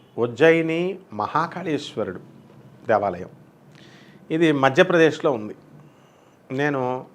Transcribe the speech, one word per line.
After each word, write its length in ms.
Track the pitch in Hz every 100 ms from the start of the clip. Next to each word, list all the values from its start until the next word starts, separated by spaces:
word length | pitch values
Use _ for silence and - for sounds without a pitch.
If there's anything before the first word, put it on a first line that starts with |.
| _ -
ఉజ్జయిని 800 | 120 117 160 165 160 165 180 196 -
మహాకాళేశ్వరుడు 1080 | 104 104 147 165 175 180 143 - - 98 90 - - - - - - -
దేవాలయం. 420 | 107 101 87 92 - - _ - - - - - - -
ఇది 200 | 160 165
మధ్యప్రదేశ్లో 800 | 143 135 131 180 170 160 156 160
ఉంది. 240 | 120 107 - - - - _ _ _ _ _ -
నేను 540 | 131 147 139 127 127 127